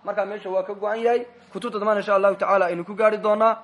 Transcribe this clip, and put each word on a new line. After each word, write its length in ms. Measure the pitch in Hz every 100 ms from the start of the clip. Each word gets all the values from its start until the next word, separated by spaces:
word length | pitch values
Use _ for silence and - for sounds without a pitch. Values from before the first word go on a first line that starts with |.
Marka 200 | 185 202
meesha 260 | 196 208 196
waa 120 | 190
ka 100 | 190
go'an 240 | 202 208 220
yahay. 260 | 233 240 240 - _
Kutubta 260 | 190 240 214
dhammaan, 200 | 208 208
insha 160 | 202
Allahu 200 | 196 202
tacaala, 320 | 190 185 196 180
aynu 180 | 175
ku 100 | 175
gaari 240 | 202 220 208
doonaa. 400 | 208 208 226 220